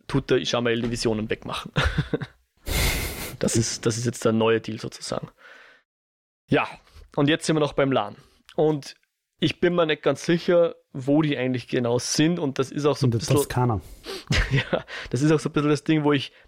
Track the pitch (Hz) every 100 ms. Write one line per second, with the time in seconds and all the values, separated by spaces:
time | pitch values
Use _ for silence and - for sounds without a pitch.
0 | - 139 - 127 - 120 120 117 117 117
1 | 120 107 110 110 123 - - - - -
2 | - - - _ _ _ - - - -
3 | - - - - - 117 113 - 117 110
4 | 120 - 117 113 113 113 110 110 - -
5 | - - - _ - - - _ _ _
6 | _ _ _ _ - 139 110 - _ -
7 | - - 143 160 - 156 143 - 139 123
8 | 104 - - _ _ - 156 151 - -
9 | _ _ _ - 160 - 175 175 160 147
10 | 151 139 - 170 - 175 170 - _ 143
11 | 131 147 156 127 127 123 - 127 117 120
12 | - - 156 175 143 127 131 147 143 135
13 | 127 113 - 139 139 127 123 101 - -
14 | - - - 90 - 135 - - - -
15 | - 127 151 156 - 156 147 147 - 156
16 | 147 143 - -